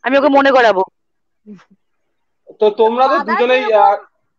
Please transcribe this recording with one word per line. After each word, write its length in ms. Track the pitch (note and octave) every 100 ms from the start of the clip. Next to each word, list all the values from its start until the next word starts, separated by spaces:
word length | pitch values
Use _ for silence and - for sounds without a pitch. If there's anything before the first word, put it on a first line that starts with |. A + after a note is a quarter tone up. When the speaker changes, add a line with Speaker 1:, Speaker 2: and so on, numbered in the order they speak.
Speaker 1:
আমি 120 | A#3+ C#4
ওকে 120 | C#4+
মনে 220 | C#4 C#4
করাবো। 320 | B3+ A#3 F#3+ F#3+ _ _ _ _ _ G#3 F#3+ _ F#3+ _ _ _ _ _ _ _ -
Speaker 2:
তো 80 | G#3+
তোমরা 340 | G#3 A3 A#3 C4+
তো 100 | C#4+
Speaker 3:
বাধা 80 |
Speaker 2:
দুজনেই, 380 | G3+ - A#3+ B3+
Speaker 3:
সেরকম 180 | - G#3+
Speaker 2:
আহ, 160 | G3+ G#3 - _ _